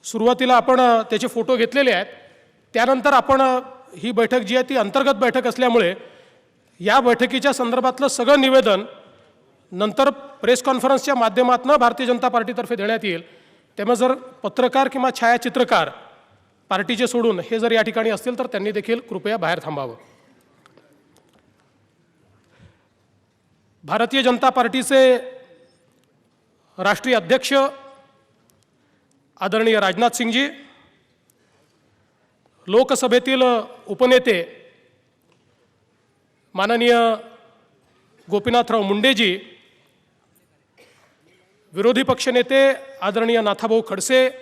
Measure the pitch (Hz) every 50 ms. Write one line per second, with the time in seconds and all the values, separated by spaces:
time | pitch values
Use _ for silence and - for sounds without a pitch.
0 | _ - - 226 220 240 247 247 254 254 254 240 220 254 254 247 254 247 233 226
1 | 220 220 220 214 233 247 - 233 220 226 254 240 - - - 277 285 254 214 175
2 | 202 - - - - - _ _ _ _ _ _ _ _ _ 226 233 254 269 262
3 | - 285 277 254 262 269 269 262 269 262 254 254 254 - - - - - - -
4 | 147 226 240 202 233 220 254 254 220 190 233 254 254 254 277 254 214 202 - 269
5 | 277 277 277 202 254 247 233 262 247 240 233 247 254 247 233 240 202 170 190 -
6 | - - - - - _ _ _ _ _ _ _ _ _ _ _ 175 208 214 269
7 | 247 247 233 233 240 247 - 262 262 285 269 - 254 233 240 254 254 254 254 254
8 | 269 269 - - 240 226 285 285 262 262 262 269 - 226 202 185 214 - - -
9 | - - _ _ _ _ _ _ _ _ _ _ _ _ - 180 208 214 202 -
10 | 269 277 - - - - - - - 208 247 247 - 269 262 247 - 254 269 262
11 | - 285 277 247 233 220 190 247 247 247 247 240 247 262 294 285 240 233 233 240
12 | 262 233 247 233 254 247 - 233 220 190 240 233 233 - 233 185 196 208 226 226
13 | 220 202 175 165 170 - - - _ _ _ _ _ _ _ - 202 208 247 202
14 | 240 254 262 262 - - - - - 202 - - 254 247 247 262 269 269 269 277
15 | 254 262 247 - 240 233 240 240 240 254 - 262 247 - 233 190 165 - - -
16 | - - - _ _ _ _ _ _ _ _ _ _ _ 196 185 202 - 240 208
17 | 247 233 - 240 226 233 208 175 165 - 233 226 214 233 226 226 214 220 226 240
18 | 220 226 214 - - 247 247 233 254 240 - 202 196 208 208 208 - - 226 233
19 | 247 - 220 190 147 202 214 220 175 160 175 165 - 156 156 143 135 123 113 -
20 | - _ _ _ _ _ _ _ _ _ _ _ _ _ _ _ _ _ _ _
21 | _ _ _ _ _ _ _ _ _ _ _ _ _ _ _ _ _ _ _ _
22 | _ _ _ _ _ _ _ _ _ _ _ _ - - _ _ _ _ _ _
23 | _ _ _ _ _ _ _ _ _ _ _ _ _ _ _ _ - 147 165 220
24 | 233 233 - 269 247 254 247 240 - 262 254 262 240 233 190 262 240 - 277 262
25 | 262 254 247 233 254 - - - - _ - _ _ _ _ _ _ _ _ _
26 | _ _ _ _ _ _ _ _ _ _ _ _ _ _ _ - 185 196 208 -
27 | - 254 247 220 170 165 247 262 262 - 277 277 269 277 285 - - - - -
28 | _ _ _ _ _ _ _ _ _ _ _ _ _ _ _ _ _ _ _ _
29 | _ _ _ _ _ _ _ _ 185 196 185 220 220 226 220 214 196 190 185 175
30 | 233 240 220 - 247 226 220 247 277 285 - - - - _ _ _ _ _ _
31 | _ _ _ _ _ _ _ _ _ _ _ _ _ _ _ _ _ _ _ _
32 | _ _ _ _ _ _ _ _ _ _ _ _ _ - 190 226 262 254 277 -
33 | 269 247 226 247 247 269 262 254 254 254 247 226 - - - - - - 202 -
34 | 254 254 254 247 247 254 208 175 165 - - - - - _ _ _ _ _ _
35 | _ _ _ _ _ _ _ _ _ _ _ _ _ _ _ _ _ _ _ _
36 | _ _ _ _ _ _ _ _ _ _ _ 185 190 208 233 233 240 240 240 233
37 | 233 226 226 220 - - - - _ _ _ _ _ _ _ _ _ _ _ _
38 | _ _ _ _ _ - 180 202 202 240 233 240 233 233 247 226 202 196 202 208
39 | 208 262 269 196 233 190 180 202 - - - _ _ _ _ _ _ _ _ _
40 | _ _ _ _ _ _ _ _ _ _ _ _ _ _ _ _ - _ _ _
41 | _ _ _ _ _ _ _ _ _ _ _ _ _ _ - 170 208 233 247 226
42 | 262 254 254 - - 269 247 247 247 247 269 269 269 269 262 - - - - -
43 | 185 196 202 226 226 226 233 226 220 208 202 - - 220 220 226 220 - 202 185
44 | 180 - 262 262 262 254 262 -